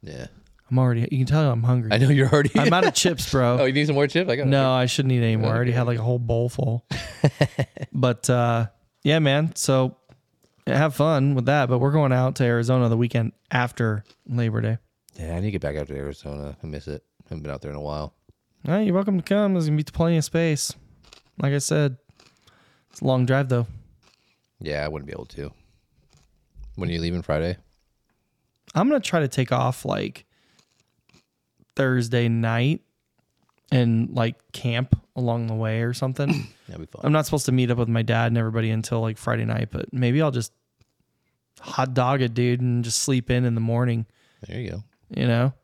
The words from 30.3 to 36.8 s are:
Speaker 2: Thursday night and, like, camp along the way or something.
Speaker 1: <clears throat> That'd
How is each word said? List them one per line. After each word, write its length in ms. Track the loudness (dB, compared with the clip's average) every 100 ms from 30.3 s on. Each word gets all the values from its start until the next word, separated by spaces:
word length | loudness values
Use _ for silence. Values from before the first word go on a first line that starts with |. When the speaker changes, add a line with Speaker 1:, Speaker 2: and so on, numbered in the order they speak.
| _ _ _ _ _ _ _ _ _ _ _ _ _ _ -2
Speaker 2:
Thursday 520 | 0 2 0 0 2
night 520 | 0 0 0 0 0 _ _ _ _ _ _ _ _ _
and, 400 | 2 4 2 0
like, 220 | 0 -2 -4 _
camp 460 | -8 -4 -2 0 0 _ -6
along 300 | -2 -2 -2
the 60 |
way 280 | -2 -2 -2
or 100 | -2
something. 360 | -2 -4 -4 -4
Speaker 1:
<clears throat> 400 | -4 -10 _ -18
That'd 120 | -16